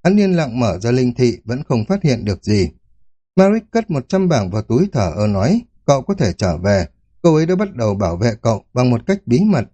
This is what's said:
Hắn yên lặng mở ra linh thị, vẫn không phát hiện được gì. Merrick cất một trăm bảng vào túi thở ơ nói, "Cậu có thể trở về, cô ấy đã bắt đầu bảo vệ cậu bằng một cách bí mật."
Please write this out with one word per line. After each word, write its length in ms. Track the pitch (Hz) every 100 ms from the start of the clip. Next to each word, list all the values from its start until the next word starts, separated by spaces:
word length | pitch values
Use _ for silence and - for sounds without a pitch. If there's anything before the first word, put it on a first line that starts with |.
Hắn 160 | 175 208
yên 120 | 196
lặng 280 | 175 143 117
mở 200 | 117 87
ra 120 | 117
linh 220 | 127 123
thị, 240 | 120 120 - -
vẫn 180 | 127
không 220 | 151 123 107
phát 180 | 196
hiện 220 | 156 117 104
được 180 | 95
gì. 260 | - 104 82 - _ _ - _ _ -
Merrick 360 | 190 220 220
cất 200 | 226 226
một 180 | 147 -
trăm 200 | 190 185
bảng 200 | 139 95
vào 120 | 107
túi 260 | - 117 196
thở 200 | 135 92 85
ơ 120 | 104
nói, 340 | 98 113 226 - _ -
"Cậu 160 | 139
có 120 | 131
thể 200 | 196 117 -
trở 200 | 95 82
về, 280 | 95 101 85 _ _ _
cô 140 | 170 156
ấy 100 | 165
đã 100 | 185
bắt 200 | 202 123
đầu 200 | 110 101
bảo 220 | 95 85
vệ 160 | 117 110
cậu 220 | 117 107 _
bằng 160 | 123 127
một 120 | 117 -
cách 120 | 202 -
bí 140 | 123
mật." 260 | 214 160 104